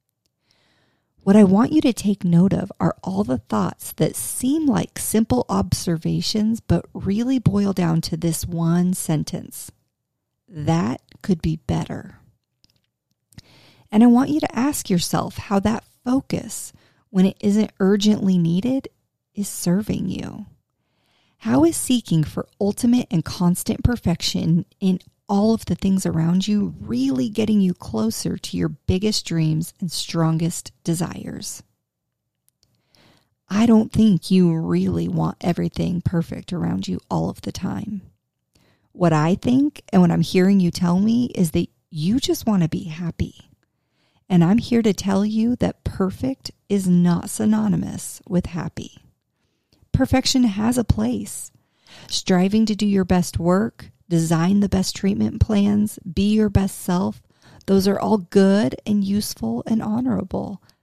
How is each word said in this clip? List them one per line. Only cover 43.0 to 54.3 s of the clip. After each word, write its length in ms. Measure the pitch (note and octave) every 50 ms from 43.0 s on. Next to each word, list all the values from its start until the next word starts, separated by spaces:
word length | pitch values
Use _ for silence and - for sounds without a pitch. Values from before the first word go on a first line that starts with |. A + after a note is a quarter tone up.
| F3+ E3 - - - - - - _ _ _ _ _ _ _ _ _ _ _ _ _ _ _ _ _ -
And 140 | F#3 E3+ D#3+
I'm 140 | E3+ G#3
here 240 | A#3+ - - A#3+ A#3
to 120 | A3 G#3+ F#3
tell 320 | - - G3 G3 F#3+ G#3
you 320 | G#3+ A3 A3 A3 A#3+ A#3+
that 260 | - F3 - - - _
perfect 680 | - - - F#3+ F#3 - - B3+ C4 C4+ - _ - - _ _
is 200 | - G3+ G3+ F#3+
not 420 | F3+ F3+ F3 F3 F3 E3+ - - -
synonymous 920 | - - G#3+ G#3+ A3 G#3+ G#3+ G#3 F3 D#3+ F#3+ F3+ - - - - - - -
with 200 | - F#3 F3 -
happy. 500 | - E3+ E3 - D#3+ - - - - - - _ _ _ _ _ _ _ _ _ _ _ _ _ _ _ _ _ _
Perfection 520 | - - C4 - C4 C4 C4 - - C4 B3
has 340 | A3 F#3+ G#3 G#3+ A#3+ B3
a 60 | B3+ G#3+
place. 640 | - - G#3 A3 B3 A#3+ - G#3 - - - - - - _ _ _ _ _ _ _ - - -
Striving 580 | - - - - - F#3 F3 F#3 G3 G#3 A3 A3+
to 100 | G#3+ G#3
do 100 | G3 G#3
your 200 | G#3 G3 F#3+ F#3
best 340 | - F#3 F3+ F3 - - -
work, 520 | E3 F3 F3+ G3 A3 A#3 - - - - - _ _ -
design 500 | E3+ E3 E3 D#3+